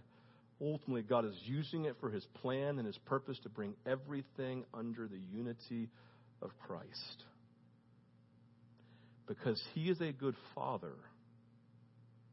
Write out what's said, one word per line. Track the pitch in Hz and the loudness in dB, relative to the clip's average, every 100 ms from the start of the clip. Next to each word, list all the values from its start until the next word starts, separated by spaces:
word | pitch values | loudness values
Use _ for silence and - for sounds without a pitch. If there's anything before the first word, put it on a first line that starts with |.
| - - - - - - | -12 -20 -20 -20 -20 -4
ultimately | 147 151 143 123 | 0 0 2 2
God | 107 120 113 | 6 6 6
is | 92 | 0
using | 95 139 147 165 151 | -2 0 0 2 0
it | 120 | 0
for | 127 | 0
His | 104 - - | -2 -4 -4
plan | 127 131 143 143 | 0 2 4 2
and | 110 | 0
His | 98 - | -2 2
purpose | 135 135 127 | 2 2 -6
to | 107 | -6
bring | 107 104 107 - | -4 -4 -2 0
everything | 131 139 143 131 - 131 127 117 | 0 0 -4 -4 -4 -2 -2 -4
under | 120 117 117 110 | -4 -4 -2 -4
the | 95 92 | -6 -6
unity | 104 120 117 - 117 113 - - - - - | -2 -2 -4 -4 -2 -2 -6 -20 -20 -20 -10
of | 92 - | -10 -8
Christ. | - 87 - - - - - - - - - - - - - - - - - - - - - - - - - | -8 -6 -6 -10 -10 -12 -16 -20 -20 -20 -20 -20 -20 -20 -20 -20 -20 -20 -20 -20 -20 -20 -20 -20 -20 -16 -8
Because | 107 131 110 - | 0 2 2 2
He | - 165 | 2 4
is | 180 | 4
a | 165 | 4
good | 135 135 117 - | 2 2 0 -2
Father. | - 131 113 85 67 - - - - - - - - - - - - - | -2 0 0 -2 -10 -14 -20 -20 -20 -20 -20 -20 -20 -20 -20 -20 -20 -20